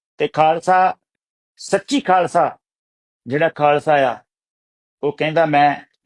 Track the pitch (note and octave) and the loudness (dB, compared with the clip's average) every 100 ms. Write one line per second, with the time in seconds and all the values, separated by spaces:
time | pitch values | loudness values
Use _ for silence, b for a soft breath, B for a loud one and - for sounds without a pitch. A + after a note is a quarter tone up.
0 | _ - D3+ - D#3 E3 - F#3 F#3 - | _ -8 -4 0 0 0 0 0 0 -4
1 | _ _ _ _ _ - - G3 - C#4 | _ _ _ _ _ -20 -4 -4 -2 -4
2 | - F#3 E3+ F3 C3+ - _ _ _ _ | 0 0 0 0 -2 -4 _ _ _ _
3 | _ _ A#2 C#3+ D#3+ D3 D3 D3 D#3+ D3 | _ _ -8 -2 -2 0 0 2 0 0
4 | C3 A2 _ _ _ _ _ _ _ _ | 0 -4 _ _ _ _ _ _ _ _
5 | D3 C#3+ D#3 D#3 D#3+ D3 C#3+ C#3 - _ | -6 -4 -2 0 2 2 2 0 -10 _